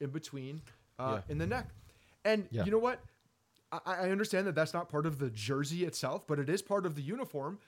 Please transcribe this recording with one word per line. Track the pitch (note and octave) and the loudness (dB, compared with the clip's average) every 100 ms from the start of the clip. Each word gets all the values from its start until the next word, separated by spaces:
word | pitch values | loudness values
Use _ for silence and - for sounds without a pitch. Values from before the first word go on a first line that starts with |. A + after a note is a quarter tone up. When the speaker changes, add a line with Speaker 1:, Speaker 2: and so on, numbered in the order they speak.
Speaker 1:
in | C#3 | -6
between, | D3 - C#3 C3 D#3 - - _ - | -6 -6 -8 -8 -8 -12 -20 _ -4
uh, | C3 A#2 F#2+ | -2 -2 -2
Speaker 2:
Yeah. | |
Speaker 1:
in | D3+ | -2
the | E3+ | 0
neck. | A#3+ A3+ - - - - _ G#3 | -2 -4 -12 -20 -20 -20 _ 2
And | A3 F#3+ | 2 2
Speaker 2:
Yeah. | A#2 F#3+ | 0 4
Speaker 1:
you | |
know | A3 | 4
what? | A#3+ B3+ - _ _ _ _ _ - | 4 0 -6 _ _ _ _ _ -10
I, | E3 - | -8 -2
I | F3+ F#3 | 0 2
understand | G3 G#3 F#3 G3 | 4 2 2 2
that | D#3 | 2
that's | D#3 | 2
not | E3+ - | 0 -2
part | D3+ D#3+ | 0 0
of | C#3+ | 0
the | C3+ | -2
jersey | G#2+ G#2 C3+ C#3+ E3+ E3+ | -2 -2 0 0 0 -2
itself, | - C3 E3 - | 0 -2 -2 0
but | D3 | 0
it | C3+ | 2
is | F#3+ | 0
part | - G3+ F#3 | 2 2 2
of | D3 | -2
the | |
uniform. | C#3 A#3 C4 D3 C#3 G3+ | -4 -4 -4 -4 -6 -6